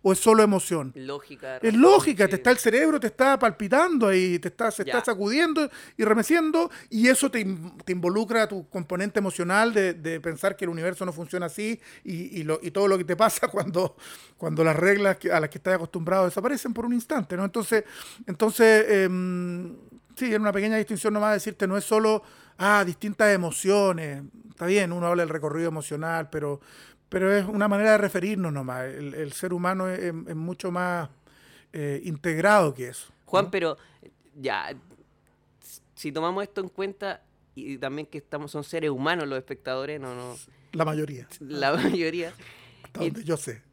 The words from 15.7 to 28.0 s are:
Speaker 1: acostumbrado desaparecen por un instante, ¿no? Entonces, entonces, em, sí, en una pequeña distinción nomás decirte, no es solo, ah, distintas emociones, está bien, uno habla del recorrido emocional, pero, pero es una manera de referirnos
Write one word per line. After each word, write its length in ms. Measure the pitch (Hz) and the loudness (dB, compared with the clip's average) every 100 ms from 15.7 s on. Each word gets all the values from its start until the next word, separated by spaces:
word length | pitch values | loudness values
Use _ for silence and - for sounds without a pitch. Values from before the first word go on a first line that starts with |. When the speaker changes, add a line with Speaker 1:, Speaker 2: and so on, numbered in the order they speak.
Speaker 1:
acostumbrado 520 | 185 165 180 165 190 180 | -2 -2 -8 -2 2 2
desaparecen 460 | 175 208 277 262 | 0 -4 -4 -6
por 140 | 226 233 | -6 -2
un 60 | |
instante, 420 | 247 - 302 196 180 | -2 -2 -4 -2 -4
¿no? 80 | |
Entonces, 380 | 196 233 202 220 208 - - - | -4 -4 0 0 0 -14 -18 -18
entonces, 640 | - 180 220 220 226 220 214 | -12 0 0 6 8 8 6
em, 880 | 208 190 185 180 180 180 175 175 170 - - _ | 4 4 0 -2 -4 -4 -6 -8 -14 -20 -20 _
sí, 180 | - 254 | -6 -2
en 100 | 214 | 0
una 100 | 214 | 0
pequeña 240 | 202 208 220 | 0 0 0
distinción 360 | 208 202 220 | -2 -2 -2
nomás 220 | 214 214 | 0 2
decirte, 320 | 208 - 190 190 | 0 -2 -4 -2
no 100 | 196 | -2
es 60 | |
solo, 380 | 202 214 220 214 - - - _ | 2 2 4 2 -2 -20 -20 _
ah, 280 | 190 208 185 | 4 4 4
distintas 480 | 165 214 202 214 | -2 -6 2 4
emociones, 880 | 196 175 - 190 202 196 170 156 139 143 - - | 4 2 -2 2 4 4 0 -4 -10 -12 -18 -20
está 180 | - 170 | -8 0
bien, 260 | 202 185 | 2 2
uno 160 | 175 170 | 0 0
habla 140 | 175 | 2
del 60 | 165 | 0
recorrido 360 | 156 147 151 165 | -2 -4 -2 -4
emocional, 600 | 160 143 147 160 165 151 | -4 -8 -6 -4 -4 -4
pero, 300 | 156 147 143 _ - - _ _ | -6 -6 -6 _ -20 -20 _ _
pero 240 | 190 190 | -2 2
es 120 | 202 190 | 2 2
una 220 | 214 208 | 0 0
manera 240 | 202 214 | 2 4
de 60 | |
referirnos 540 | 214 | 4